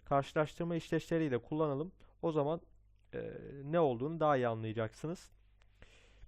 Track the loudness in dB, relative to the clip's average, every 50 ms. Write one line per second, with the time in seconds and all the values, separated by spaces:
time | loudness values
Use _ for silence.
0 | -2 2 2 2 2 2 0 0 0 0 -2 -6 -4 -2 -2 -4 -2 0 -2 -2
1 | 0 0 0 0 2 2 0 -2 -2 -2 -2 0 0 0 0 -2 -4 -6 -8 _
2 | -20 -20 -14 _ -4 0 0 2 0 0 -2 -4 -8 -14 -20 -20 -20 -20 -20 _
3 | -20 _ -10 -8 -8 -8 -10 -12 -12 -14 -14 -12 -6 0 4 4 6 4 4 2
4 | -2 -2 0 2 4 4 4 4 4 2 0 0 -2 -4 -2 -2 -2 -4 -4 -8
5 | -6 -6 -6 -8 -12 -20 -20 -20 -20 _ _ _ -20 -20 -20 _ -20 -20 -20 -20
6 | -20 -20 -20 -20 -20